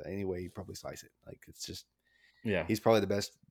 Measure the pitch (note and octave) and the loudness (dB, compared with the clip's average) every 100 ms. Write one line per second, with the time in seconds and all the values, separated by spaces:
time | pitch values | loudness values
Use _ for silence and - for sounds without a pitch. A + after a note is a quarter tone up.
0 | D#2+ G2 F#2+ F2+ F2+ G2+ G2 - C#2 D2+ | -8 -4 -2 -4 -6 -10 -12 -10 -10 -12
1 | - _ - - - - - F#2 - _ | -14 _ -18 -18 -18 -14 -12 -12 -14 _
2 | _ _ _ _ A2 F#2 E2+ G#2+ A#2 A2 | _ _ _ _ -2 0 2 2 6 6
3 | G2 G2+ - - _ | 6 2 -2 -8 _